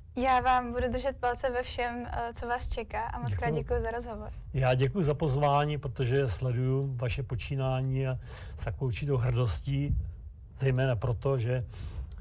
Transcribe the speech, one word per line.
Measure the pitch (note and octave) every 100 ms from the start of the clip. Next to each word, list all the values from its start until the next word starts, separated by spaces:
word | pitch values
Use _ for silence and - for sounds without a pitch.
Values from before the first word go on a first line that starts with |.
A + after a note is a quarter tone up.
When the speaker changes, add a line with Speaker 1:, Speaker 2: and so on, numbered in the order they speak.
| - B3
Speaker 1:
Já | C4 B3+
vám | B3 B3+ A#3+
budu | B3 B3
držet | B3+ C4+ C4
palce | B3 A#3+ C4
ve | B3
všem, | B3+ - A#3+ A#3+ A#3
eh, | - A#3
co | A#3 A#3
vás | B3 -
čeká, | B3 A3 G#3+
a | A#3 B3
moc | A#3
krát | G3+ A#3+
Speaker 2:
Děkuju. | A3+
Speaker 1:
děkuju | - A#3+
za | A3+
rozhovor. | A#3 A#3+ G#3 G#3+ - -
Speaker 2:
Já | C3+ B2+
děkuju | C3 C3+ G3+
za | D3
pozvání, | C#3+ D#3 C3+ D3 C#3+ D3+ D3
protože | C3 A2+ A#2+ C#3 C3
sleduju | F2 B2+ A#2+ B2+ C3+ C#3 B2+
vaše | B2 -
počínání | A2 C3 - C3+ C3 C3 C3 C3 C3
a | B2+ - - - -
s |
takovou | - - C3
určitou | - C#3+ C3
hrdostí, | B2 A#2 A#2+ - C3+ C#3 C#3+ - - - - - - -
zejména | C3+ B2+ C3 A2
proto, | B2 A2+ C#3 C3+
že, | A#2 B2+ - - - - - -